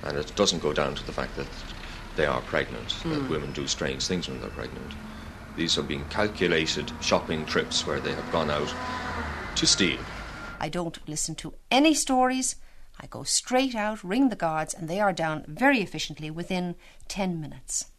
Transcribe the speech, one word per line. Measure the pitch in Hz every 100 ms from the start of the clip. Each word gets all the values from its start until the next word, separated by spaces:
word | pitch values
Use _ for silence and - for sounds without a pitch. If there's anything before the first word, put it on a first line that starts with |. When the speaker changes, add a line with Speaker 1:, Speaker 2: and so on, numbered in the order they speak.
Speaker 1:
And | 76 71
it | 73 -
doesn't | 101 85
go | 78
down | 73 71 69
to | -
the |
fact | - 67 -
that | 71 - - - - - - -
they | 73
are | 64
pregnant, | - 82 69 65 - -
that | 170 151
Speaker 2:
Mm. | 135
Speaker 1:
women | 78 71
do | 69 69
strange | - 73 65 -
things | 92 82
when | 64
they're | 55
pregnant. | - 58 - - - - - - - - -
These | 82 -
have | 71
been | 69 73
calculated | 98 107 107 90 82 80 - 73 -
shopping | - 92 - 78 76
trips | 87 78 - -
where | 71
they | 69
have | 73 73
gone | 85 76
out | 73 73 - - - - - - - - -
to | 160
steal. | - 90 67 - - - - - -
Speaker 3:
I | 156
don't | 175 170 - -
listen | 151 - 160
to | 156 - -
any | 247 311
stories. | 285 - 262 254 262 262 - - - - -
I | 135
go | -
straight | 135 - - 254 269 233
out, | 208 214
ring | 180 220 269
the | 196
guards, | 165 156 156
and | - 160
they | 180
are | 208
down | 165 160 156 -
very | 151 262 269
efficiently | 180 156 - 151 156
within | 156 175 185 180 175 - - -
ten | - 190 170
minutes. | 147 127 - - -